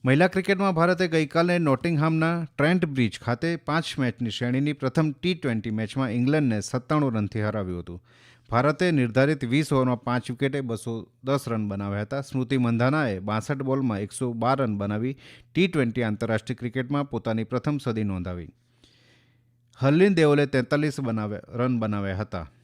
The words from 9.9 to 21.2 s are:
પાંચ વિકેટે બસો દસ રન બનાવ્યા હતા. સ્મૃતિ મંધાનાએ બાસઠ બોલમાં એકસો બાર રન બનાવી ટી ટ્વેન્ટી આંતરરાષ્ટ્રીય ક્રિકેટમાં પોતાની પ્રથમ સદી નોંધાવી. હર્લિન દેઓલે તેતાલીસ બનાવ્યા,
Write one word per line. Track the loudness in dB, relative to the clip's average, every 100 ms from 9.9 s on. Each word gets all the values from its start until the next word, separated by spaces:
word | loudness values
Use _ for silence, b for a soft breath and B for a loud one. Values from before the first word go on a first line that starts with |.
| 0
પાંચ | -2 -4 -4
વિકેટે | -4 -2 -2
બસો | -6 -6 -6 -8 -10 _
દસ | -2 -2 0
રન | -4 -2
બનાવ્યા | -4 -4 -4
હતા. | -4 -8
સ્મૃતિ | -6 -4 0 0
મંધાનાએ | 2 2 2 2 0 -2
બાસઠ | -2 -4 -2 -4
બોલમાં | -2 0 0 -2
એકસો | -6 -6 -6
બાર | 0 0 2
રન | 0 -2
બનાવી | -2 -2 -4 -6 B B B
ટી | 0 2
ટ્વેન્ટી | 2 0 0
આંતરરાષ્ટ્રીય | -2 -2 -2 -2 -2 -8
ક્રિકેટમાં | -6 -6 -2 -2 -2
પોતાની | -6 -4 -4
પ્રથમ | -2 -2 -2 -2
સદી | -2 -2
નોંધાવી. | -2 -4 -6 -8 -12 _ _ b b b b b b b b _ _ -2
હર્લિન | 2 4 4
દેઓલે | 6 4 4 2
તેતાલીસ | 0 0 0 0 -2
બનાવ્યા, | -4 -2